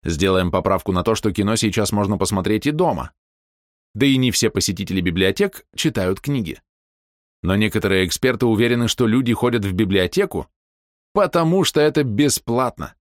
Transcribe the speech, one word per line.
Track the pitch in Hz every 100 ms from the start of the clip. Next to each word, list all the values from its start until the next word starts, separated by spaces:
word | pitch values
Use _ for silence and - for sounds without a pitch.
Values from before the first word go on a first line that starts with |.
Сделаем | - 82 95 92 90
поправку | 92 92 95 -
на | 92
то, | 87
что | 113 110
кино | 95 101
сейчас | 110 110 98 101
можно | 104 101 101
посмотреть | 95 101 90 107 143
и |
дома. | 151 180 95 64 _ _ _ _ _ _ _ _
Да | 107 139
и | 131
не | 127
все | 117 113
посетители | - - 90 98 95
библиотек | 87 87 95 98 202 - _ -
читают | 160 - 92 95
книги. | - 139 87 - _ _ _ _ _ _ _ _
Но | 85
некоторые | 98 107 110 104 95 92
эксперты | - 127 113 123
уверены, | 107 117 120 117
что | - 117
люди | 117 123
ходят | 113 120 117
в | 98
библиотеку, | 92 104 95 90 - 202 - - _ _ _ _ _ _
потому | - 180 175 165 185
что | 165 -
это | 151 151
бесплатно. | 135 104 147 - - 117 127 - 76 _